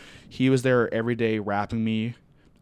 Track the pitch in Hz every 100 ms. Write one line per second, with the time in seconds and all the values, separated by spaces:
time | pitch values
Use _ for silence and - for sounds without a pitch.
0 | - - - - 131 131 127 123 113 113
1 | 113 120 113 110 101 101 101 117 110 110
2 | 113 120 _ _ _ _